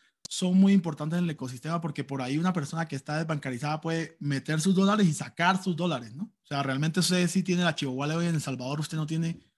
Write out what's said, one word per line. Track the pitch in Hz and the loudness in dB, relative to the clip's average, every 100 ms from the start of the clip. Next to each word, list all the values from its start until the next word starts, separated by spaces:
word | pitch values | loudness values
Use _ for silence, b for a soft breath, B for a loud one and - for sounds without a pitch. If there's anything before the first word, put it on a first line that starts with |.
| b _ - | b _ -12
son | - 185 185 | -4 2 6
muy | 196 | 8
importantes | 196 165 156 151 175 | 6 4 -2 -4 -2
en | 175 | -2
el | |
ecosistema | 147 127 123 156 170 | -2 -8 -8 -6 -4
porque | 165 147 | -4 -6
por | 135 139 | -6 -4
ahí | 127 143 | -2 0
una | 180 | 0
persona | 180 143 160 165 | 0 -4 -4 -4
que | 135 | -6
está | - 151 | -6 -4
desbancarizada | 160 151 139 123 147 156 | -2 -4 -4 -6 -4 -4
puede | 165 165 156 - | -2 -4 -4 -6
meter | 143 139 135 156 | -4 -4 -2 0
sus | 160 | 2
dólares | 185 196 214 190 | 4 4 6 4
y | |
sacar | 147 - - 170 190 | 2 -6 2 4 4
sus | 190 160 | 0 -2
dólares, | 175 143 117 123 | -2 -2 -6 -10
¿no? | |
O | 202 _ _ | -12 _ _
sea, | 143 | -2
realmente | 135 131 151 165 | 0 0 0 0
usted | 165 180 175 | 2 2 2
si | 190 | 2
tiene | 185 175 | 0 2
la | 175 156 | 2 0
Chivo | 139 | -4
Wallet | 127 143 165 | -2 -2 -2
hoy | 170 | 0
en | 160 | 0
El | |
Salvador, | 143 127 123 147 | -2 -6 -4 -4
usted | 151 160 | -4 -4
no | 151 | -2
tiene | 160 165 165 - | -2 -2 -4 -12